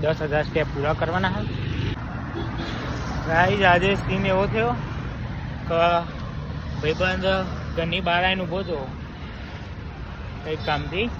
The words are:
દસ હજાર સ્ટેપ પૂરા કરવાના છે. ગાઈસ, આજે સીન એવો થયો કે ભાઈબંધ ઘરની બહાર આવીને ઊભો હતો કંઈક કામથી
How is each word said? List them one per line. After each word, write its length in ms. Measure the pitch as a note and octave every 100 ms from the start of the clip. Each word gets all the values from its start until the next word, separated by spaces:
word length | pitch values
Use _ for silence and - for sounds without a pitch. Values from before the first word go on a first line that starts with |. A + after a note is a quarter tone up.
દસ 200 | D3+ D#3+ D#3
હજાર 140 | D3+ C#3+
સ્ટેપ 220 | D#3+ C#3+
પૂરા 280 | C#3 C#3+ D#3+
કરવાના 340 | D#3+ F3 F#3+
છે. 80 | G3 - - - - - - - - - - - - - - - - - - -
ગાઈસ, 360 | E3 F3+ G3+ F#3+
આજે 180 | F3 F#3 G3
સીન 220 | - F#3 G3
એવો 180 | F#3+ G3+
થયો 200 | A3 A#3 B3 - - - - - - - - -
કે 120 | E3 E3+ E3+ E3+ - - - - - - -
ભાઈબંધ 480 | D3+ D#3+ F#3 F#3 F#3 F#3+ F#3 - - -
ઘરની 300 | E3 F3 F3
બહાર 140 | F3
આવીને 180 | F#3 F#3+
ઊભો 140 | F3+ F3+
હતો 160 | G3 D#3 C3 - - - - - - - - - - - - - - -
કંઈક 180 | D#3 D#3 -
કામથી 400 | D3 D3 E3 A#3 -